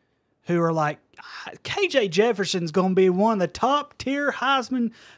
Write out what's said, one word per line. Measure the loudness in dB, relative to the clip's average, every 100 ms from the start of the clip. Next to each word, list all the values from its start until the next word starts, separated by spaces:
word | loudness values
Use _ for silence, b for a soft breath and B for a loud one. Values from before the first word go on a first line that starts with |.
| _ _ _ _
who | -4 0
are | 0
like, | 0 -2 -4 _ -20
"Ah, | -18 -16 -16 -14
K | -8 -2 0
J | 0 2
Jefferson's | 2 2 2 -2 -2 -2
gonna | 0 2
be | 4 4
one | 4 2
of | 2
the | -2
top | 0 2 2 -2 -8
tier | -4 -2 -2
Heisman. | -2 0 0 0 -2 -2 B B